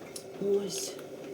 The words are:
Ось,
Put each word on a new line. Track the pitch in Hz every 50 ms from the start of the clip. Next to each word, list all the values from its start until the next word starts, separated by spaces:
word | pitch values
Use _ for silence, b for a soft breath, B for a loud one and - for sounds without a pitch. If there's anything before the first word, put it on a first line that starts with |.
| - - - - - - - - 196 202 202
Ось, | 202 202 185 - - - - - - - - - - - -